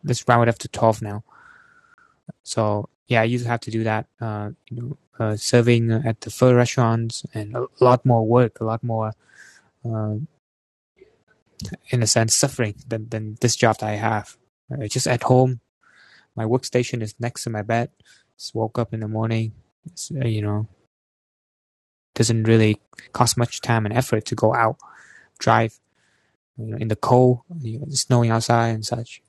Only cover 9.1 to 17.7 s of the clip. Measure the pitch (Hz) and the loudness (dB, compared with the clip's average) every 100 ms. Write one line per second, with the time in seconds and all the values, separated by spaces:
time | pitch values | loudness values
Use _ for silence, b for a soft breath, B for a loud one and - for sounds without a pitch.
9.1 | 110 b b b b b _ 117 113 107 | -8 b b b b b _ -8 -6 -4
10.1 | 107 156 _ _ _ _ _ _ _ - | -6 -8 _ _ _ _ _ _ _ -20
11.1 | _ _ _ _ _ - - _ 123 110 | _ _ _ _ _ -14 -14 _ -2 2
12.1 | - 110 - 143 - 110 107 - 113 110 | 2 2 2 0 -2 -6 -6 -10 -10 -6
13.1 | 113 107 107 120 - 117 110 107 104 110 | -8 -8 -2 -2 2 2 2 -4 -2 -2
14.1 | 110 101 - _ _ _ 131 104 131 143 | -2 -6 -20 _ _ _ -10 -6 -4 -2
15.1 | 123 - 127 131 123 _ _ b b b | -2 4 4 4 0 _ _ b b b
16.1 | b b - 110 127 - 123 123 123 110 | b b -6 -2 -2 0 -2 -2 -4 -8
17.1 | - 120 - - 110 104 | -6 -8 -6 -8 -6 -2